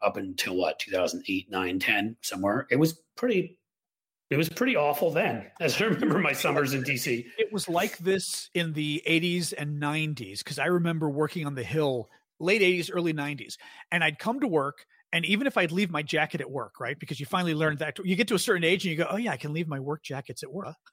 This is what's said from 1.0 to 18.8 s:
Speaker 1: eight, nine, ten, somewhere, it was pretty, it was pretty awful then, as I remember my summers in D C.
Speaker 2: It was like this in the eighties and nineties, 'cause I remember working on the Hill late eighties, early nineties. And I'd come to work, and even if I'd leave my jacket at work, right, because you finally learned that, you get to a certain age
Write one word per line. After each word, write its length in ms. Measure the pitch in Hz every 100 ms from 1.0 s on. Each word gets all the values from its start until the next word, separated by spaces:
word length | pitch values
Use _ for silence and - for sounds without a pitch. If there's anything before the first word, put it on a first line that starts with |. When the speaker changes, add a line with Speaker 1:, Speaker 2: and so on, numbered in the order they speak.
| 87 87 -
Speaker 1:
eight, 220 | 95 92
nine, 300 | 95 92 92
ten, 360 | 117 107 107 113
somewhere, 460 | - 92 98 113 -
it 60 | 127
was 180 | 160 160 _ -
pretty, 420 | 254 196 165 - _ _ _ _ _ _ -
it 80 | 143
was 120 | 160
pretty 260 | - 254 208
awful 340 | 147 143 180
then, 380 | 143 190 117 - -
as 220 | 160 -
I 40 | 220
remember 340 | 185 285 156
my 140 | 160
summers 400 | 139 165 143 139
in 100 | 135
D 120 | 131 131
C. 300 | - 117 120 -
Speaker 2:
It 120 | 220
was 160 | 214 -
like 300 | 170 214 -
this 520 | 170 190 - - -
in 200 | 180 165
the 280 | 156 151 147 -
eighties 440 | 165 175 175 165
and 280 | - 147 147
nineties, 640 | 147 156 156 135 101 101
'cause 160 | - 143
I 60 | 147
remember 420 | 180 170 165 151
working 380 | 139 151 180 147
on 80 | 135
the 80 |
Hill 460 | 104 147 147 127 113 _ _ -
late 220 | 165 214
eighties, 300 | 185 180 160
early 220 | 180 170
nineties. 440 | 156 143 143 107 - - - -
And 120 | 175
I'd 160 | 156 147
come 200 | 220 262
to 60 | 269
work, 380 | 160 139 - - _ _
and 120 | 170 170
even 200 | 208 277
if 120 | 226
I'd 140 | 175
leave 200 | 175 202
my 100 | 151
jacket 400 | 151 156 151 165
at 80 | 131
work, 300 | 135 110 -
right, 180 | 123 147
because 200 | - 139
you 80 | 143
finally 260 | 185 175
learned 240 | 151 156 147
that, 200 | 151 143
you 120 | 185 185
get 120 | 240
to 60 | 196
a 40 |
certain 240 | - 185
age 200 | 165 180